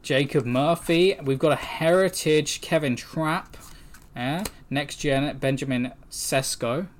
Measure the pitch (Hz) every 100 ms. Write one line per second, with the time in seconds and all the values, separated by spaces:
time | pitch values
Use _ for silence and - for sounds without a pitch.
0 | - 135 143 151 120 127 147 170 - 165
1 | 185 - 139 135 160 135 - - 165 180
2 | 190 - 160 151 147 - - 165 147 120
3 | - 160 156 175 - - - - - -
4 | - - 123 165 208 - - 139 143 -
5 | 147 135 143 139 139 139 139 127 123 -
6 | - - - 139 131 - 120 135 190